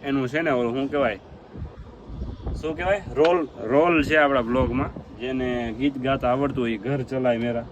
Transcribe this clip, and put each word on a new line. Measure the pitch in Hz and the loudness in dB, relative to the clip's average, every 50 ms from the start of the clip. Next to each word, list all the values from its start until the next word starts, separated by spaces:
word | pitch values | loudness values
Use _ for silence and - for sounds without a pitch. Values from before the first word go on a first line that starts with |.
| - 143 | -4 -2
એનું | 139 139 131 123 127 | -2 -2 -2 -2 -2
છે | 151 165 | -2 0
ને | 160 139 123 | 2 2 2
ઓલું | 120 117 117 | 0 0 0
શું | 131 135 135 143 | -2 -4 -2 0
કહેવાય, | 147 139 117 104 92 - - - - - - - - - - - - - - - - - - - - - - - - - - - - | 0 0 0 0 -4 -10 -18 -20 -20 -20 -18 -14 -12 -12 -12 -14 -16 -20 -20 -20 -20 -18 -16 -10 -10 -8 -8 -10 -10 -8 -8 -8 -6
શું | - 156 160 151 | -6 -6 -4 -2
કહેવાય, | 175 180 196 202 185 - - 131 | 0 0 0 0 -2 -6 2 4
રોલ, | 151 165 180 180 156 127 - - - 110 123 | 6 6 6 4 0 -2 -8 -10 -4 2 4
રોલ | 143 160 175 170 160 143 135 | 4 6 6 4 4 2 4
છે | 156 156 147 | 6 6 6
આપણા | 143 139 131 117 113 | 6 4 2 2 2
વ્લોગમાં, | 123 131 127 120 117 131 - 98 - - - - - - | 2 2 2 2 2 0 -2 -2 -6 -12 -16 -16 -14 -8
જેને | 120 127 131 131 127 123 123 120 120 117 110 113 135 | -6 -4 -2 -2 -2 -2 -2 -2 -4 -6 -4 -2 -2
ગીત | 143 139 135 123 | -2 -2 0 -2
ગાતા | 135 135 127 120 123 123 | -2 -2 0 2 0 2
આવડતું | 135 139 139 120 127 123 | 2 0 0 0 0 -2
હોય, | 117 117 107 95 | -2 -2 -4 -2
ઘર | 127 143 139 127 - | -4 -2 -2 -4 -4
ચલાય | 131 131 127 123 120 113 117 | -4 0 2 2 2 2 0
મેરા. | 120 120 117 117 - | -2 -2 -4 -6 -8